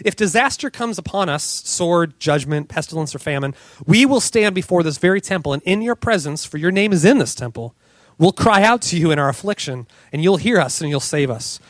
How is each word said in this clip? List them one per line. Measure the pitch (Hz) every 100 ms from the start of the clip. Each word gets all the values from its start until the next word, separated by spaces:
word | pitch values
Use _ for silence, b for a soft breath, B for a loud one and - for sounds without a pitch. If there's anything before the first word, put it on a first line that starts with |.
'If | 214
disaster | - 208 214 269 - 277
comes | - 233 208
upon | 170 196 185
us, | 147
sword, | - - - - 175 175 165 -
judgment, | 151 147 135 147 147
pestilence, | - - 160 147
or | 139
famine, | - 143 139 - B B -
we | 214 269
will | 269
stand | - 226 208
before | 185 - 180
this | 160 143
very | 175 196
temple, | - 190 147
and | 139
in | - 202
your | 233 233
presence, | - 208 143 156
for | - 151
your | 170
name | 190 208
is | 185
in | 165 269
this | 123
temple, | - 123 113 117 _ b b b b
we'll | 170
cry | - 226 202
out | 214 240
to | - 175
you | 156
in | 147
our | 139
affliction, | 123 196 208 - 127 117 b b
and | 147
you'll | 170 190
hear | 220 220
us, | 135 -
and | 151
you'll | 143
save | - 151 139
us.' | 110 - - b